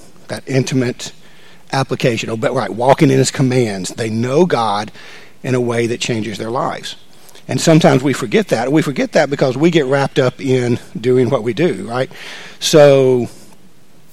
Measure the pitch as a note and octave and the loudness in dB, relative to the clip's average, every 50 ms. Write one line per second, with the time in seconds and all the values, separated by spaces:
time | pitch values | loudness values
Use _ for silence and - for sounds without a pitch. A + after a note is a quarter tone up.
0 | - - - - - - G#2+ A2 - - C3 C3+ B2+ - D3 C3 B2 B2 A#2+ - | -20 -20 -20 -20 -14 -12 -12 -12 -8 -2 -2 -2 -2 0 -2 -2 -2 -2 -6 -8
1 | - - - - - - - - - - - - - - - C3+ C#3 - C3 - | -14 -16 -16 -18 -20 -20 -20 -20 -20 -20 -20 -20 -12 -6 -4 -4 -4 -4 -4 -2
2 | - C3 A2+ G#2+ - A2 A2+ A2+ C3+ B2+ B2 C3 A2 F#2 F#2+ A2 A#2+ C#3 C3+ - | -2 -2 -2 -2 -6 -6 -6 -4 -4 -4 -4 -4 -4 -6 -4 0 2 2 4 4
3 | D#3+ C3+ C3 C3+ C3 - - - C3+ B2+ B2+ C3 A#2+ G#2+ G2 F#2+ F2 - - - | 4 4 4 2 2 0 0 0 0 2 2 2 0 0 -2 -6 -8 -10 -8 -6
4 | A#2 A2+ A2 A2+ A#2+ B2+ C3+ D#3 F#3 E3+ D#3 A#2+ A2+ G#2 G2+ G#2 A2 G#2+ - - | -6 -4 -4 -4 -2 0 2 2 2 2 2 0 0 -2 -2 -4 -6 -8 -12 -18
5 | - - - - - - - - - C3 B2+ B2+ B2 A#2 A#2 A#2+ A#2+ A2 A#2+ - | -20 -20 -20 -20 -20 -20 -20 -10 -4 -2 -2 -2 -2 -2 -2 -2 -2 -2 -4 -4
6 | - - B2 A2 G#2 A2+ G2+ G#2 A2+ A2+ A#2 C#3 E3 B2+ E2+ - - - - - | -4 -4 -4 -4 -6 -8 -8 -8 -8 -6 -6 -4 -4 -4 -6 -8 -12 -14 -16 -16
7 | - - - - - - - - - - B2 - - E3+ D#3+ D#3 F#3 E3 C3+ B2+ | -20 -20 -20 -20 -20 -20 -20 -18 -10 -6 -6 0 2 4 4 6 6 6 4 4
8 | C3 D3 B2 - C3+ G#2 D3+ A3 G3 - C#3 A2+ B2 C3 D3 D#3+ - D3+ C3 F#3+ | 2 0 -2 -2 -4 0 0 0 0 0 -2 -2 0 0 0 0 0 0 -2 -4
9 | C4+ - - F3 D3+ C3+ C#3+ - D3+ C3 A#2+ C3+ D#3 F3+ E3+ E3 C3+ B2+ C#3 C#3 | -4 0 2 2 2 2 0 0 0 0 0 2 0 2 2 2 2 2 0 0
10 | C3+ - - D3+ C3 B2 - - C#3 C3 C3 B2+ A#2+ A#2+ B2 - - - - - | 0 0 0 0 0 0 -2 -2 -2 0 0 0 2 0 -2 -2 -4 -12 -12 -4
11 | A2 B2+ B2+ C3 B2+ A2+ C#3 A#2 G#2 B2 G#2+ C#3 E3+ E3+ A2 F#2 G2 A2+ A#2 B2+ | 0 2 2 2 2 2 0 -2 -2 -4 -2 0 -2 -2 -2 -4 -8 -8 -6 -6
12 | C3+ - - - - - - - - - - - - - E3+ D#3 D3 C#3+ C#3 C#3 | -6 -6 -8 -16 -18 -18 -16 -16 -18 -18 -14 -8 -4 4 6 8 8 8 8 6
13 | C3 C3 B2+ B2 A#2 A2 - - - - - - - - - - - - - - | 4 4 2 2 0 -4 -8 -16 -20 -20 -20 -20 -20 -20 -20 -20 -20 -20 -20 -20
14 | - - | -10 -10